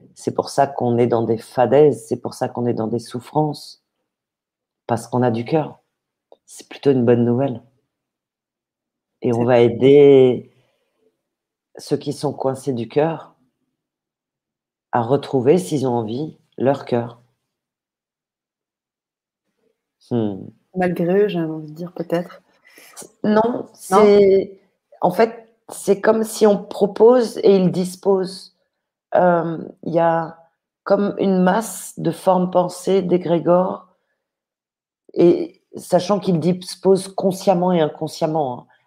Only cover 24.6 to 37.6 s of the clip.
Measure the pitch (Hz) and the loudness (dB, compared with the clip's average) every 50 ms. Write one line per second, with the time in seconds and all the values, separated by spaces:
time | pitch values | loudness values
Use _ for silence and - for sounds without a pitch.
24.6 | _ _ _ _ _ _ _ - - 180 180 - 226 226 - - - _ _ _ | _ _ _ _ _ _ _ -4 -4 -2 0 0 0 0 -2 -6 -20 _ _ _
25.6 | _ - - - - - 202 196 - - 220 220 220 220 - - 214 214 202 190 | _ -20 -18 -6 -2 -2 -2 0 0 0 0 0 -2 -6 -2 2 2 2 2 2
26.6 | - - - - 208 196 196 - 220 226 247 254 233 208 - - - 180 196 190 | -2 -8 -4 -2 -2 -2 2 4 6 6 6 6 2 -2 -4 0 2 4 4 4
27.6 | 185 175 143 175 185 180 - - - 196 196 190 185 180 - - - - _ _ | 4 2 0 -2 -6 -6 -8 -6 -2 0 0 0 -2 -4 -8 -14 -20 -20 _ _
28.6 | _ _ _ _ _ _ _ _ _ - - - 180 180 175 170 165 170 165 156 | _ _ _ _ _ _ _ _ _ -2 0 2 2 2 2 0 -2 -4 -8 -10
29.6 | - - - _ - - 143 170 165 170 165 165 165 - - - _ _ _ _ | -12 -14 -16 _ -8 -4 -2 0 0 0 0 -2 -4 -8 -12 -18 _ _ _ _
30.6 | _ _ _ _ - - 202 202 202 196 - - - 196 190 185 180 180 190 226 | _ _ _ _ -4 -2 0 0 0 -2 -4 -2 -2 0 2 2 2 2 2 0
31.6 | 220 - - - - - - - 160 165 156 - - 190 185 185 180 180 180 180 | -2 -6 -10 -14 -16 -16 -12 -8 -6 -6 -6 -2 0 2 2 2 2 0 0 0
32.6 | 175 180 - - - - 190 196 185 175 175 180 180 156 170 165 151 160 175 180 | 0 0 -4 -8 -4 -2 -2 0 0 0 -2 -2 0 0 -2 0 2 2 2 2
33.6 | 185 190 202 - - _ _ _ _ _ _ _ _ _ _ _ _ _ _ _ | 2 -2 -6 -10 -14 _ _ _ _ _ _ _ _ _ _ _ _ _ _ _
34.6 | _ _ _ _ _ _ _ _ _ _ - - 170 175 170 - - - - _ | _ _ _ _ _ _ _ _ _ _ 0 2 4 4 4 2 -2 -8 -12 _
35.6 | _ _ - 139 - - - 175 180 - 208 196 - 196 185 160 143 175 180 180 | _ _ -20 -18 -4 0 0 0 0 0 -4 -2 -2 -2 -2 0 0 -2 -2 -4
36.6 | - - - - - 190 190 180 185 - - - 190 196 185 185 - 208 190 175 | -6 -16 -12 -4 0 2 2 2 0 -6 -8 -4 -4 -4 -4 -2 0 0 0 2